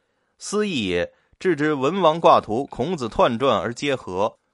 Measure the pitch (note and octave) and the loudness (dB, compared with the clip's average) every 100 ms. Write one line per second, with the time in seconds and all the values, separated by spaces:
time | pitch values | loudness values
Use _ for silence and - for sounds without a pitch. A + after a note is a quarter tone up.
0 | _ _ _ - - G#3 G#3 C#3+ F#2+ F2 | _ _ _ -16 -6 -4 -2 -2 0 -2
1 | E2+ _ _ - F#3 D3 D3+ C#3+ C3 G3 | -2 _ _ -4 -2 0 0 0 0 2
2 | E3 E3 E3 B2 A2 A2 C#3+ - C#3+ E3+ | 2 4 6 4 4 -4 -4 -6 -4 -4
3 | A2+ - E3+ A#2 C3+ G2+ G2+ A#2 C#3+ B2 | -4 0 0 2 2 2 -2 -6 -4 -4
4 | - F#2 A2 - _ | -4 -4 -4 -6 _